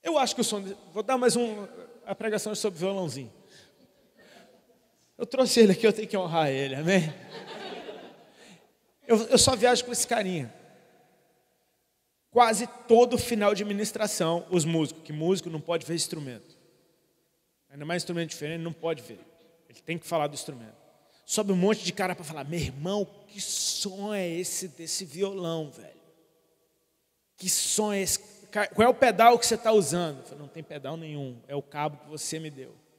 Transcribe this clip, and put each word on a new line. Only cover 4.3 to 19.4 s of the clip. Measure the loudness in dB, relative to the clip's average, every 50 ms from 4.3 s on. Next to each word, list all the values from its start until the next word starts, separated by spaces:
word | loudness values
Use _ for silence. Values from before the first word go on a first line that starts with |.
| -20 -20 -20 _ _ _ _ _ _ _ _ _ _ _ _ _ _
Eu | -10 -8
trouxe | -4 2 2 2 4 8 8
ele | 8 8 8
aqui, | 6 4
eu | 2
tenho | 2 2 -4
que | -4 -4
honrar | -4 -4 0 0 2 2 2
ele, | 0 -2 -2 -4 -4
amém? | -2 0 4 4 4 2 0 -6 -10 -16 -18 -16 -16 -16 -14 -14 -14 -12 -12 -14 -14 -14 -14 -16 -16 -18 -20 -20 -20 -20 _ _ _ -20 -20 -20 -20 _ _ _ _ _ _ _ _ _
Eu, | 2 2 2 4
eu | 4 4
só | 6 6 6 4
viajo | 4 4 4 4 4 0
com | -4
esse | -4 -4 -2
carinha. | -2 -2 -2 0 -2 -2 -4 -6 -8 -12 -20 -20 -20 -20 -20 _ _ _ _ _ _ _ _ _ _ _ _ _ _ _ _ _ _ _ _ _ _ _ _ _ _ _ _ _ _
Quase | _ 4 6 6 4 0 -4 -6 -10 -18 4
todo | 6 8 8 8 6 4
final | -2 0 -2 0 2 4 2 2
de | 2 -2
ministração, | -4 -4 -4 -4 -6 -4 -4 -4 -4 0 0 0 0 0 -2 -2 0
os | 0 0 2
músicos, | 2 0 0 0 -2 -4 -12 -14
que | -12
músico | -8 -4 0 0 0 0 -2 -8
não | -10 -10
pode | -4 -4 -4 -4 -2
ver | -4 -4
instrumento. | -4 -4 -6 -6 -10 -10 -12 -14 -16 -18 -20 -20 _ _ _ _ _ _ _ _ _ _ _ _ _ _ _ _ _ _ _ _ _ _ _
Ainda | -16 -12 -6
mais | -4 -4 -4
instrumento | -4 -4 -4 -4 -4 -6
diferente, | -6 -10 -8 -8 -6 -6
não | -8 -8
pode | -10 -6 -4 -4 -4 -4
ver. | -8 -18 -18 -20 -20 _ _ _